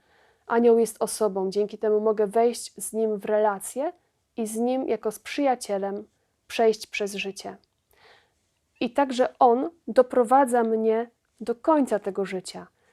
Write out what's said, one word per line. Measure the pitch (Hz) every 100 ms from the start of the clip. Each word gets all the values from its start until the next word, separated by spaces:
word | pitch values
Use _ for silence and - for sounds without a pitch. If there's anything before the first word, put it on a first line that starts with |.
| _ _ _ _ -
Anioł | 233 233 226
jest | 220 -
osobą, | 214 - 214 190 190
dzięki | 202 208 214
temu | 220 214
mogę | 220 214 202
wejść | 226 240 233 - -
z | -
nim | 220 220 208
w |
relację | 214 214 214 196 - 247 320 349 _ _ _ -
i | 214
z |
nim | 220 240 262 -
jako | 220 220
z | -
przyjacielem | - - 277 247 - 196 196 202 214 _ _ _ -
przejść | - 226 220 -
przez | - 202
życie. | 202 196 190 196 190 _ _ _ _ _ _ _ _ _ _ _ _
I | 240
także | 277 269 247 - -
on | 247 240 330 - -
doprowadza | 254 247 254 226 262 262 240
mnie | 226 220 220 220 233 _ _ _
do | 233
końca | 233 - 302 262 208
tego | 202 190
życia. | 185 190 - 180 170 _ _